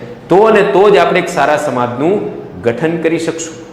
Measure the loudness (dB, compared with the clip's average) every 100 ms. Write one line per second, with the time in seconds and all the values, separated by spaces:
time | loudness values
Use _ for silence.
0 | -14 -12 0 4 4 4 4 4 4 4
1 | 4 0 -2 -2 0 0 -2 -2 -2 -2
2 | -2 -2 -4 -10 -14 -6 -4 -2 -2 -2
3 | -2 -2 -4 -6 -10 -14 -18